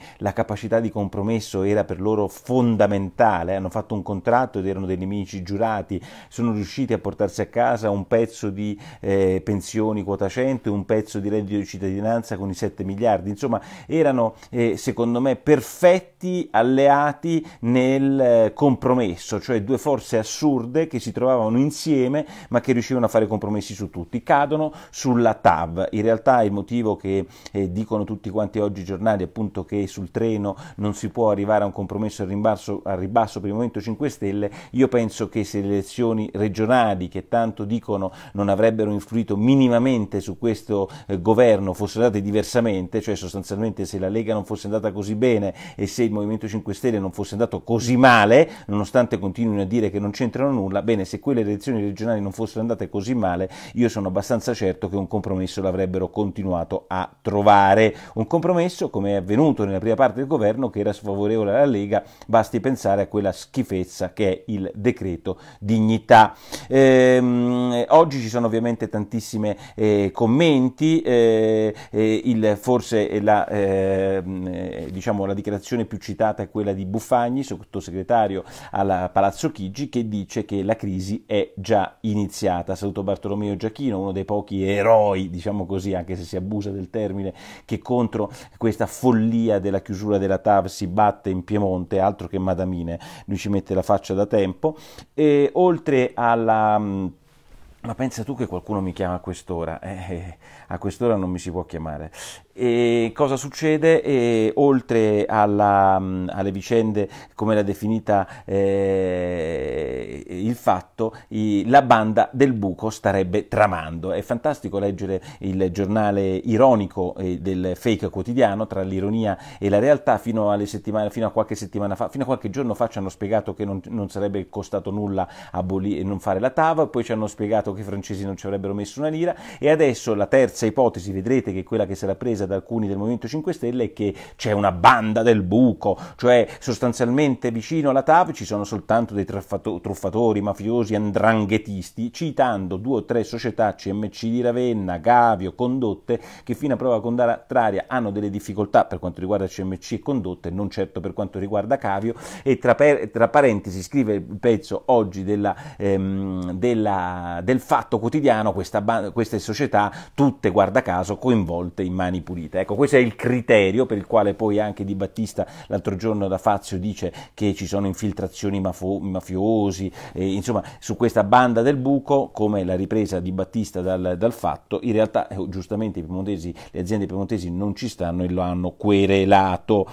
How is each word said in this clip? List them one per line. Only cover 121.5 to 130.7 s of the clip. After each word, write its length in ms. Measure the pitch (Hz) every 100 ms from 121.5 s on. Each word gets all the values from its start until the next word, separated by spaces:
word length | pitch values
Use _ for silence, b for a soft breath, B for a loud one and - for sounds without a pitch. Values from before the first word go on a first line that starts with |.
| 107
settimana 400 | 98 104 101 98
fa, 120 | 107
fino 140 | 139
a 40 | 127
qualche 240 | 123 107
giorno 240 | 127 127 104
fa 120 | 117
ci 120 | 107
hanno 100 | 95
spiegato 460 | - 101 110 98 92
che 100 | 101
non, 160 | 98 -
non 220 | 113 98
sarebbe 380 | 101 101 98 90
costato 440 | 104 92 101 95
nulla 360 | 101 104 95 90 B B
aboli-, 520 | 90 92 95 98 78
non 160 | 95 98
fare 200 | 107 95
la 120 | 127
tav, 360 | 147 160 160 147
poi 140 | 123
ci 100 | 113
hanno 120 | 110 107
spiegato 480 | - 104 110 101
che 80 | 98
i 20 |
francesi 400 | 98 98 - 98
non 140 | 98 92
ci 80 | 98
avrebbero 300 | 98 98 104
messo 240 | 101 131
una 100 | 151
lira, 260 | 156 170 B B B
e 140 | 147
adesso 420 | 156 147 117 120
la 140 | 104 101
terza 400 | 131 120 -
ipotesi, 440 | 113